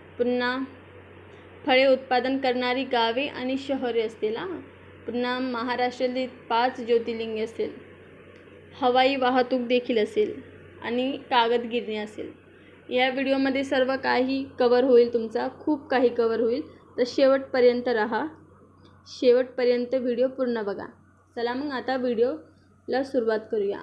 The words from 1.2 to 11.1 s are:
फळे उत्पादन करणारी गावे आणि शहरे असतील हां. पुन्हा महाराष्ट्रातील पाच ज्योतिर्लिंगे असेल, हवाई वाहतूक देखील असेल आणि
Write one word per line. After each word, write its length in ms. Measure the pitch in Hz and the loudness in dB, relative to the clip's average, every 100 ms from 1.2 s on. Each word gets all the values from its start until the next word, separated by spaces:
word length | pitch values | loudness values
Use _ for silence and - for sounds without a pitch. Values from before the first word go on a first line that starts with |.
| - - - - 294 | -20 -20 -20 -6 2
फळे 200 | 254 269 | 4 6
उत्पादन 520 | 254 - 247 254 269 | 4 2 0 0 0
करणारी 440 | 262 247 247 247 254 | 0 0 0 -2 -2
गावे 420 | 247 226 233 285 | 0 0 0 -4
आणि 300 | - 254 269 | -4 -4 -4
शहरे 420 | - 269 247 233 | -4 -4 -2 -2
असतील 340 | 220 - 214 226 | -2 -2 -4 -4
हां. 240 | 370 330 - - - - - | -8 -10 -14 -20 -20 -18 -8
पुन्हा 320 | 240 247 254 | -4 -2 -2
महाराष्ट्रातील 840 | 262 240 254 247 247 247 254 247 254 - - | -4 -4 -4 -2 -2 -2 -2 -2 -6 -8 -2
पाच 320 | 226 247 254 | 0 0 0
ज्योतिर्लिंगे 600 | 233 233 226 226 226 220 | 0 0 0 -6 -6 -6
असेल, 300 | 220 - 214 - - - - - - - - - - | -6 -4 -6 -8 -18 -20 -20 -20 -20 -20 -20 -20 -18
हवाई 420 | - 254 247 262 277 | -2 2 4 4 4
वाहतूक 520 | 247 262 247 262 240 | 2 2 2 0 2
देखील 300 | 247 247 226 | 0 2 0
असेल 400 | 208 - 214 - - - - - | 0 0 -2 -4 -14 -20 -20 -12
आणि 360 | - 240 262 | -6 -2 -2